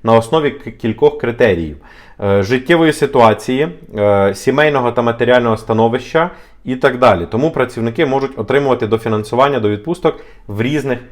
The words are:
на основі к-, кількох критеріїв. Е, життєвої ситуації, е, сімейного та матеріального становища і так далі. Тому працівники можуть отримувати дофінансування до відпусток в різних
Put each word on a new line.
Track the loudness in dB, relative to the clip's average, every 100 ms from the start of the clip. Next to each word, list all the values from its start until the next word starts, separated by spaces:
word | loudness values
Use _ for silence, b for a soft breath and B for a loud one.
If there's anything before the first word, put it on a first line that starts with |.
на | 4
основі | 2 4 0 0
к-, | -4 -16
кількох | -6 -6 2 0 2
критеріїв. | -6 2 2 2 -4 -10 B B B B
Е, | 0 0
життєвої | 2 -2 2 2 2
ситуації, | 2 0 4 4 4 -2 -2 -2 -6 -12 0
е, | 2 4 2
сімейного | 0 -2 2 2 2 0
та | 0
матеріального | -2 0 2 2 2 -2
становища | -2 0 2 0 -2 -2 -2 B B B
і | -10 -2
так | -2 2
далі. | 2 2 -2
Тому | -2 -2
працівники | -2 -4 -2 -4 -2 0
можуть | 0 -2 -6
отримувати | -2 0 2 0 0
дофінансування | -2 0 -4 -2 0 2 2
до | -2
відпусток | -4 -6 -2 -2 -4 B B -12
в | -4
різних | -2 -2 -4 -6 -8